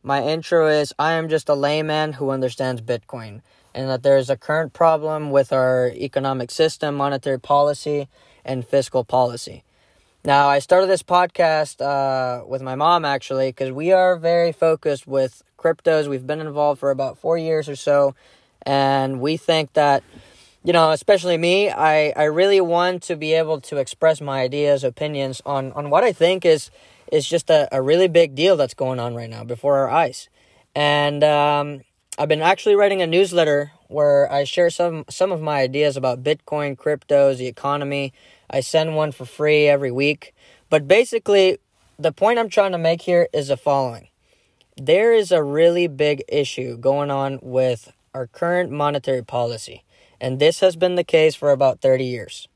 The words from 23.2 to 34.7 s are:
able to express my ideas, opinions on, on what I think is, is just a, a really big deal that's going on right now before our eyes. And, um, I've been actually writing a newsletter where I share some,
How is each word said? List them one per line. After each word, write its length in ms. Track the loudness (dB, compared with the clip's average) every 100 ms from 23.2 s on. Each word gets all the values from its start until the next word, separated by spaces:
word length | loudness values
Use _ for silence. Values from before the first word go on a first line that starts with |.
| 0 0
able 260 | 0 -4
to 160 | -4 -6
express 420 | -6 0 2 2
my 220 | -4 -4
ideas, 420 | -2 0 2 2
opinions 600 | 0 -4 -8 -6 -8 -8 -6
on, 260 | -6 -6
on 180 | -10 0
what 120 | 2
I 80 | 2
think 320 | 2 2 2
is, 280 | 2 2 0 _ _ _ -4
is 180 | -2 0
just 220 | -4 2
a, 180 | 2 2
a 100 | -2
really 260 | 2 2 4
big 280 | 4 2 2
deal 220 | 2 2
that's 160 | 0
going 260 | -2 -4 -4
on 160 | -6 -8
right 140 | -12
now 140 | -14
before 340 | -12 -4 0 0
our 120 | 2
eyes. 400 | 0 0 -6 -20 _ _ _ _ -2
And, 480 | 0 2 0 2
um, 580 | 2 4 2 0 -4 -10 _ _ _ -8
I've 100 | -2
been 140 | 0
actually 340 | 0 0 2 2
writing 260 | 2 0
a 60 | 0
newsletter 640 | 0 2 2 2 0 -2 _ _
where 440 | -2 2 4 2
I 120 | -2
share 260 | -2 0
some, 360 | 0